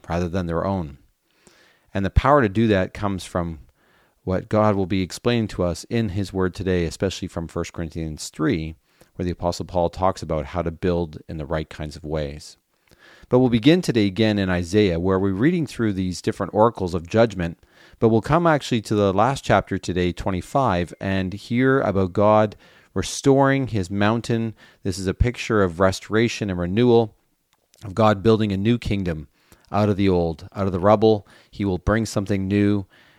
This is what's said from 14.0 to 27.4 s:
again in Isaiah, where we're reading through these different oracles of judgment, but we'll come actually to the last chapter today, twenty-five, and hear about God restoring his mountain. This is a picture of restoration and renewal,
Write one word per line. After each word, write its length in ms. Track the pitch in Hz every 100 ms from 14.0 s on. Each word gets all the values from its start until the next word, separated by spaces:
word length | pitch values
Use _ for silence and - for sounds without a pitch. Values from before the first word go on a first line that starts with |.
| 101
again 340 | 95 110 104
in 100 | 92
Isaiah, 520 | 90 85 107 101 82
where 180 | 92 95
we're 140 | 98
reading 340 | 95 143 180 143
through 240 | - 110
these 300 | 95 92 85
different 320 | - - 95
oracles 400 | 104 113 - 90
of 160 | 87 82
judgment, 500 | 107 117 92 85 85 _ _ - -
but 80 | 113
we'll 140 | 113
come 260 | - 160 170
actually 340 | 151 - 120
to 120 | - 107
the 160 | 101
last 320 | 95 120 139
chapter 340 | - 104 - 98
today, 360 | - 90 90
twenty-five, 800 | - 101 90 - 139 127 87 85 -
and 320 | 98 95 92
hear 480 | 104 - 120 131 135
about 320 | - 95 92
God 420 | 98 104 107 107 - - _ _
restoring 720 | 98 - - 139 135 135 135 123
his 240 | 107 87
mountain. 640 | 101 104 117 - 113 113 - - _
This 140 | 101 92
is 100 | 92
a 60 |
picture 480 | 87 123 120 - 110
of 200 | 95 82
restoration 680 | 95 95 - 107 117 - 104
and 80 | 90
renewal, 600 | 87 101 123 117 113 - _ _